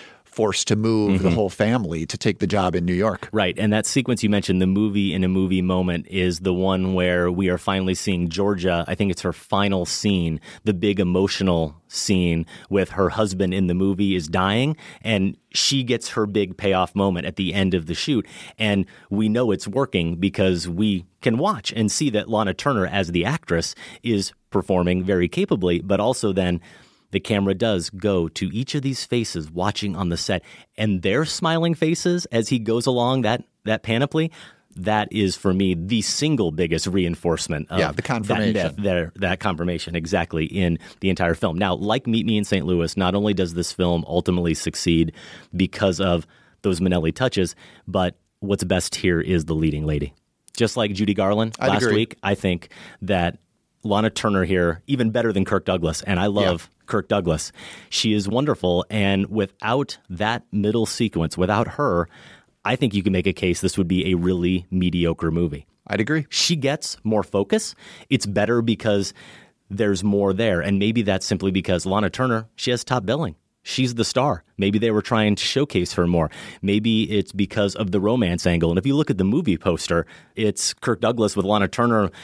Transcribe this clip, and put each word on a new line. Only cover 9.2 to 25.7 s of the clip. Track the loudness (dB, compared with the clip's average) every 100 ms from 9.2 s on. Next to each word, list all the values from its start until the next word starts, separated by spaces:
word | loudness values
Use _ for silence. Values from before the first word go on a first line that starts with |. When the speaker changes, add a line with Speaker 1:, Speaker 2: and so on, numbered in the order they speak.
Speaker 2:
her | -4
final | -6 -4 0 2 0 -2
scene, | -2 0 2 0 -4 -8 -8
the | -2
big | 0 2 2
emotional | 2 2 2 2 2 2 0 -6 _
scene | -6 0 2 2 0 -2 -10 -4
with | 0 0
her | 0 0
husband | 2 -2 0 -2 0
in | 0
the |
movie | 2 2 2 0 0
is | -2
dying, | 0 2 2 0 -2 -10 -10
and | -2 0 0 -4 _
she | -4 0 0
gets | 0 -2 -2
her | -2 0
big | 0 -2 -2
payoff | 0 2 2 2
moment | 2 0 -4
at | -4
the | -2
end | 2 2
of | 2 -2
the | -6
shoot. | -2 -2 -2 -10 -16 -4
And | 0 0 0 -6 -6
we | 0 2
know | 2 2
it's | 0 -2
working | -2 0 0 0 0
because | 0 2 2 2 -2
we | -2 0 0 -4 _
can | -2 0
watch | 0 -2 -4
and | -2 0
see | 0 0
that | -2 0
Lana | 0 0
Turner, | 0 0 0 0
as | 0 0
the | 0 0
actress, | -2 -2 -2 -2 -8 -18 -8
is | 0 0 0 -8 _
performing | -2 2 2 2 0
very | 2 2 2
capably, | 0 0 2 2